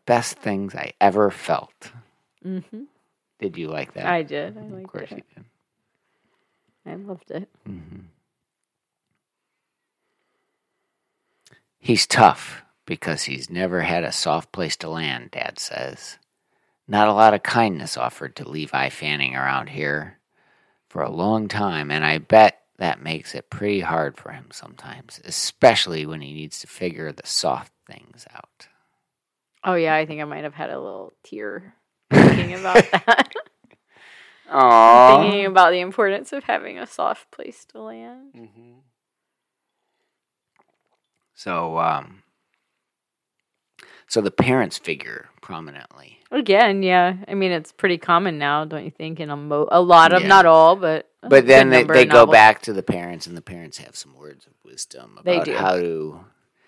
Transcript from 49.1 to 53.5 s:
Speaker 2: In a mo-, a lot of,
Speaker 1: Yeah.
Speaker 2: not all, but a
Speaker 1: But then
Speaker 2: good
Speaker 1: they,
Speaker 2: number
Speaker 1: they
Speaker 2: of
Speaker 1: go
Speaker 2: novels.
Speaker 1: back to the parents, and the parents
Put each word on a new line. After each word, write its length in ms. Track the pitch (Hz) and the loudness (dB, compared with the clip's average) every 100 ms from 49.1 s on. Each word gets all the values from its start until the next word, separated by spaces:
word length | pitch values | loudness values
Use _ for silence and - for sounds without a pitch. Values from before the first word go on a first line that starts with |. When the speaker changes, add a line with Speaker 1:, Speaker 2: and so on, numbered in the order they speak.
| 165 | -12
Speaker 2:
In 120 | 151 | -12
a 40 | 147 | -12
mo-, 320 | 147 147 - | -6 -4 0
a 100 | 170 | 2
lot 320 | 180 170 165 | 6 8 8
of, 80 | 180 | 6
Speaker 1:
Yeah. 60 | 190 | 6
Speaker 2:
not 180 | 196 175 | 6 8
all, 300 | 160 160 190 | 8 8 4
but 340 | 175 156 - _ | 0 -4 -8 _
a 60 | 120 | 4
Speaker 1:
But 180 | 139 123 | 6 8
then 200 | 135 135 | 8 8
Speaker 2:
good 40 | |
Speaker 1:
they, 40 | 127 | 4
Speaker 2:
number 140 | 120 151 | 4 4
Speaker 1:
they 80 | |
Speaker 2:
of 60 | 120 | 6
Speaker 1:
go 40 | 123 | 8
Speaker 2:
novels. 140 | 113 | 8
Speaker 1:
back 280 | 113 110 107 | 8 8 6
to 100 | - | -2
the 100 | 98 | -8
parents, 420 | - 90 87 85 85 | -6 -8 -10 -14 -16
and 100 | 85 | -18
the 60 | |
parents 380 | - | -18